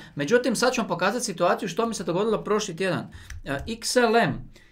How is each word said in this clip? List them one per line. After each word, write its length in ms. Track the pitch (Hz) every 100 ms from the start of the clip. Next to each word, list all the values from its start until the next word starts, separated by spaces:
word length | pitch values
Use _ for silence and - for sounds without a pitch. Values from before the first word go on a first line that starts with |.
| -
Međutim, 420 | - 147 233 247 214
sad 160 | -
ću 80 | -
vam 80 | 185
pokazati 360 | 170 185 240
situaciju 440 | 226 170 175 233 214
što 180 | 165 226
mi 80 |
se 100 | 214
dogodilo 400 | 175 170 220 202
prošli 320 | - 208 202 165
tjedan. 340 | 190 139 - - - -
E, 140 | - 139 -
X 300 | 226 - 247
L 200 | 233 233
M. 340 | 180 - - - -